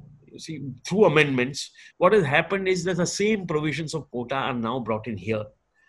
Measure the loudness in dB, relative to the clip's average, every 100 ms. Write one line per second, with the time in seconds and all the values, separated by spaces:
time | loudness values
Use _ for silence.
0 | -20 -20 _ -18 -14 -12 -10 -12 -2 4
1 | 6 6 4 2 -2 -4 -12 -16 -18 2
2 | 4 4 4 2 2 0 0 0 0 0
3 | -2 0 0 0 0 -2 -2 -4 -4 -8
4 | -8 -8 -6 -4 -2 -2 -2 -4 -2 -4
5 | -4 -8 -4 -4 -6 _ _ _